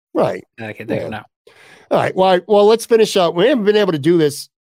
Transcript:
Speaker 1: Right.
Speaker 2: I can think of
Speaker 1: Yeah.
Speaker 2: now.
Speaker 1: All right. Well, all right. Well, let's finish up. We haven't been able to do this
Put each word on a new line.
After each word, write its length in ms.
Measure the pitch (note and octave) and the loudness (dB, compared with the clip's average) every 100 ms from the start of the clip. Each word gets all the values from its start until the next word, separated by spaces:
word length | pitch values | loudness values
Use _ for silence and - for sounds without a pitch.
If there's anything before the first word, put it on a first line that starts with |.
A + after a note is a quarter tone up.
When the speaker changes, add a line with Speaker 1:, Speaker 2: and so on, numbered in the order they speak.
| _ | _
Speaker 1:
Right. 320 | D#4+ F#3 F#2 - _ | -4 -4 -4 -14 _
Speaker 2:
I 140 | A2 | -14
can 160 | G#2 A2 | -14 -8
think 140 | - | -8
of 60 | E2 | -8
Speaker 1:
Yeah. 20 | |
Speaker 2:
now. 160 | G#2+ G#2+ _ _ _ - - _ | -12 -16 _ _ _ -20 -20 _
Speaker 1:
All 60 | A3 | -2
right. 160 | A#2+ - | -2 0
Well, 100 | F#3+ | 2
all 60 | |
right. 120 | F3+ F3+ | 0 2
Well, 180 | G#3 G#3 | 2 4
let's 200 | A3 - | 2 2
finish 320 | A#3 G#3+ G3+ | 0 2 2
up. 180 | E3+ E3+ | 0 0
We 120 | G#3+ | 0
haven't 180 | C#4+ G3+ | 0 0
been 100 | G#3+ | 0
able 160 | G3+ | 0
to 80 | D#3+ | -2
do 180 | C#3 F3 | 0 2
this 300 | D3+ C#3 - _ | 0 -2 -16 _